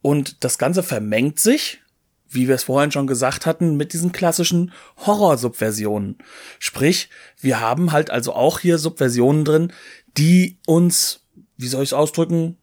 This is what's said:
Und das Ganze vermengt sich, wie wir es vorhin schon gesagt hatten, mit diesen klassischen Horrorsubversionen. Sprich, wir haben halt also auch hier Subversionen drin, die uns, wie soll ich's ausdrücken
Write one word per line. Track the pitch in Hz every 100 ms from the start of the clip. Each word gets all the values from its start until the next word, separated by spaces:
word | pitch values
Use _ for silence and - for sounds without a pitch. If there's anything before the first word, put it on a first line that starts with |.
Und | 143 147 131 -
das | 127 -
Ganze | 127 180
vermengt | 180 113 107 107 139 147
sich, | 214 294 - - _ _ _ _ _
wie | 127 127
wir | 131
es |
vorhin | - 131 147
schon | 143 135
gesagt | 123 127 - 170
hatten, | 160 170 147
mit | 147
diesen | 170 175
klassischen | - 175 160 170 175 175 - - _ - 208 196
Horrorsubversionen. | 135 120 - 110 107 107 104 101 - - - - -
Sprich, | - - 139 180 - - - _
wir | 131 117
haben | 113 131 175
halt | 151 156
also | 123 117
auch | - 135 -
hier | 175 170
Subversionen | 156 156 131 120 123 151
drin, | 151 156 170 - - - _ 143
die | 156 180 180 - -
uns, | 165 175 175 - - _ _ _ -
wie | 123
soll | 131
ich's | 135
ausdrücken | 135 151 - 165 170 165 170